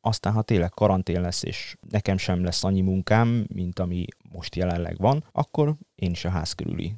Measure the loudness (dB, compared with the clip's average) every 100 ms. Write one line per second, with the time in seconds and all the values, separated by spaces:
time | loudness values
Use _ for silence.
0 | 0 0 2 2 4 4 2 0 2 2
1 | 2 0 0 -2 -4 -6 -12 -16 -4 -2
2 | 0 0 0 0 0 0 0 2 2 0
3 | 2 4 4 2 -2 -4 -4 -2 -2 -2
4 | -6 -10 -18 -14 -8 -2 0 0 -2 0
5 | 2 2 -2 -4 -2 0 0 0 -8 -4
6 | -2 -2 -2 -2 -2 -4 -4 -4 -4